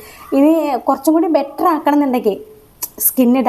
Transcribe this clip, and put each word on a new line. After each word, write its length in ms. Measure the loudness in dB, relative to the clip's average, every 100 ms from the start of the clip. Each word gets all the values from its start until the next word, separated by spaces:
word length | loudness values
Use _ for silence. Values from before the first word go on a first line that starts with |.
| -18 -20 -4 2
ഇനി 140 | 2 2 0 -4 -2
കുറച്ചും 280 | -2 0 0
കൂടി 140 | 2 0
ബെറ്റർ 300 | -2 -4 -2
ആക്കണം 260 | 0 0 0
എന്നുണ്ടെങ്കിൽ, 400 | 0 -2 -2 -4 -8 -20 _ -16 -14 -6 -4
സ്കിന്ന് 340 | 0 2 2